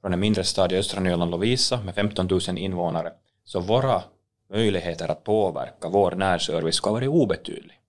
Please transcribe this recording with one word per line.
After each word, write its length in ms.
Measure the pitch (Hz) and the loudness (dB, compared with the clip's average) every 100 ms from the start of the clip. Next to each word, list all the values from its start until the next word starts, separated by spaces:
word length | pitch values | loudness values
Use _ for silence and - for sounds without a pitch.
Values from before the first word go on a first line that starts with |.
från 120 | 98 | -2
en 60 | 90 | 0
mindre 240 | 104 104 | 2 2
stad 280 | 90 - 92 | 0 2 2
i 60 | 92 | 2
östra 220 | 98 101 | -2 -2
Nyland, 320 | 92 87 85 | 0 2 0
Lovisa, 500 | 85 107 123 - - | 0 0 0 0 -2
med 140 | 101 95 | -4 -2
femtontusen 600 | 104 104 92 92 92 90 | -2 0 0 0 0 -4
invånare, 540 | 95 90 87 82 82 - _ _ - | -4 -4 -2 -4 -6 -12 _ _ -8
så 140 | 95 | -6
våra 440 | 90 117 131 101 - _ _ _ _ | 2 2 2 0 -2 _ _ _ _
möjligheter 640 | 101 113 95 85 82 87 | 0 2 0 -4 -6 -6
att 120 | 80 | -6
påverka 680 | - 107 95 73 62 - 82 | 0 2 2 -2 -8 -8 0
vår 220 | 98 95 | 4 4
närservice 640 | 87 95 87 - 82 82 82 | 2 0 2 0 -2 0 0
ska 160 | 104 | 0
vara 180 | 110 131 | 0 2
obetydlig. 680 | 160 117 80 - - - _ | 2 2 0 -6 -14 -16 _